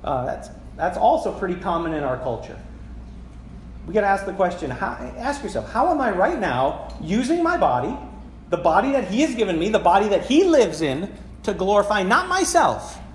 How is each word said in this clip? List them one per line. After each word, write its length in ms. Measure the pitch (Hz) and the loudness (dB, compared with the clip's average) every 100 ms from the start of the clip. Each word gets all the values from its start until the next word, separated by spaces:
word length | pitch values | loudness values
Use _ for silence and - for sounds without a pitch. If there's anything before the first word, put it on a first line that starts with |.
Uh, 220 | - 139 131 | -4 -4 -4
that's, 240 | - - - - - | -8 -10 -16 -18 -6
that's 220 | 165 - | -4 2
also 340 | - 320 208 | 4 4 0
pretty 240 | - 190 180 | -4 -4 -4
common 380 | 190 165 170 | -2 -4 -2
in 100 | 156 | -4
our 140 | 139 127 | -4 -4
culture. 400 | 135 113 - - - - - - - - - - - - - - 165 | -4 -6 -8 -14 -14 -16 -14 -14 -16 -16 -18 -18 -18 -18 -16 -14 -2
We 60 | |
gotta 140 | 196 202 | 0 2
ask 180 | 196 196 | 0 -2
the 80 | |
question, 360 | 185 180 - 147 | 0 0 0 -6
how, 200 | 123 - - 123 - | -4 -6 -6 -10 -8
ask 240 | 247 277 | -6 -4
yourself, 300 | 185 - 107 | -4 -6 -4
how 180 | 226 302 | 0 2
am 120 | 302 | 2
I 100 | 254 | 0
right 280 | 180 220 330 | 2 2 2
now 540 | 185 123 135 - - - | -2 0 0 -2 -10 -12
using 400 | 156 202 254 339 | -2 -2 2 0
my 160 | 330 349 | 2 2
body, 380 | 160 127 123 277 - - - - - | 2 2 -2 -6 -10 -16 -18 -18 0
the 80 | 170 | 2
body 340 | 170 170 262 | 4 4 4
that 140 | 277 185 | 0 0
he 160 | 208 | 2
has 120 | 302 240 | 2 2
given 220 | 202 165 | 0 2
me, 120 | 180 | 2
the 100 | 214 | 4
body 300 | 175 190 214 | 6 4 4
that 160 | 190 - | 2 4
he 180 | 277 | 4
lives 380 | 381 311 202 151 | 6 6 4 2
in, 300 | 156 135 196 - - - | -2 -2 -4 -10 -16 -8
to 100 | - | -6
glorify 500 | 185 185 208 202 208 | -2 2 4 4 2
not 240 | 185 254 359 | 4 2 2
myself 720 | 370 381 349 262 110 - - - | 0 2 4 4 0 -8 -14 -16